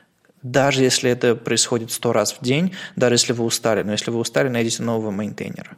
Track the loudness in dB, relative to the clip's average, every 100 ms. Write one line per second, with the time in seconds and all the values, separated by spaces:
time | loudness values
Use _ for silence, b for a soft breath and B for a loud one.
0 | B _ _ _ -2 2 2 4 2 4
1 | 2 2 2 2 0 0 0 -2 -4 -4
2 | 0 2 0 -2 -2 0 0 B B 0
3 | 4 4 2 0 -2 -2 0 0 0 -4
4 | -2 -4 -2 0 0 0 -2 -2 -2 -2
5 | -2 -4 -6 -6 -10 -10 -16